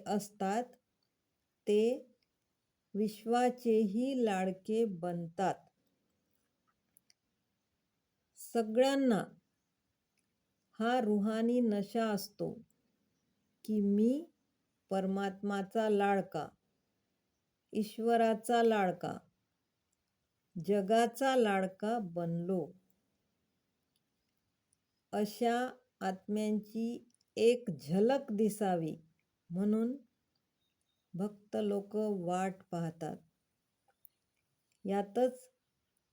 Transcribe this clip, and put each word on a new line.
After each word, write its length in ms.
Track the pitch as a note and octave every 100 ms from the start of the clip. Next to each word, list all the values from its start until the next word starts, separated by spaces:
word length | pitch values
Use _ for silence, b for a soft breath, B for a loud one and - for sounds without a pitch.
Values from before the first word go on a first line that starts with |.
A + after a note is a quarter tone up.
| -
असतात, 580 | F3+ - - F#3+ G#3+ B3 - _ _ _ _ _ _ _ _ -
ते 460 | G#3 A3+ C#4 - _ _ _ _ _ _ _ _
विश्वाचेही 1300 | G3 G#3+ - A3+ A#3+ B3 B3 A#3 A3 G#3+ G#3 C4 C4
लाडके 600 | A3 F#3+ F#3+ F#3 - A3
बनतात." 680 | A#3 F3 F3 F3 E3 E3 F#3 - _ _ _ _ _ _ _ _ _ _ _ _ _ _ _ _ _ _ _ _ _ _ _ _ _ _ _ -
सगळ्यांना 840 | - A#3 A3 A3 C4+ C#4 C4 G3 - - _ _ _ _ _ _ _ _ _ _ _ _ _ -
हा 220 | A3 B3+
रुहानी 600 | G#3+ G#3 G#3 A3 A3+ B3
नशा 460 | A#3 G3+ G3 A3+ A3+
असतो 460 | G3+ - - E3 - - _ _ _ _ _ _ _ _ _
की 160 | - G#3+
मी 440 | G3+ G3+ A3+ C#4+ E4+ _ _ _ _ _ _
परमात्माचा 960 | F#3+ F#3+ F#3+ G3 F#3+ G3+ G3+ F#3+ A3+ G#3+
लाडका, 600 | G3+ G3+ G3 F#3 D#3+ - - _ _ _ _ _ _ _ _ _ _ _
ईश्वराचा 920 | - G#3 - A3+ A#3 A3+ A3 - A#3
लाडका, 540 | A#3 G#3+ F#3 F3 - - - _ _ _ _ _ _ _ _ _ _ _ _ F3+ D#3+
जगाचा 680 | G3+ F#3+ A3+ A#3 A3+ C4+ C4
लाडका 640 | G#3+ G3 F#3 - G#3 A#3
बनलो. 720 | F#3 E3+ E3+ E3+ F3 F#3 C#3+ - _ _ _ _ _ _ _ _ _ _ _ _ _ _ _ _ _ _ _ _ _ _ _
अशा 440 | G#3 G#3 - A#3 A#3+ B3+ - _ _
आत्म्यांची 840 | F#3+ F#3 - G#3 G#3+ G#3+ G#3 A3 A3+ A#3+ - _ _ -
एक 340 | A3+ A#3+ -
झलक 600 | C#3 C3+ F#3 A3+ C#4 -
दिसावी 600 | G#3 G#3+ G#3 G3+ F3+ D#3+ - _ _ _ _ -
म्हणून 460 | F3 G#3 A3 A#3 C#4 - _ _ _ _ _ _ _ _ _ _
भक्त 420 | E3+ G#3 G#3 _ A3
लोक 400 | G#3 G3+ G3+ G#3+
वाट 640 | G#3+ G3 E3+ F3+ F#3+ F3+ -
पाहतात. 460 | E3+ E3 D#3+ D#3 - _ _ _ _ _ _ _ _ - _ _ _ _ _ _ _
यातच 560 | G3 G3+ G3 A3 B3+ B3+ - _ _ _ _ _ _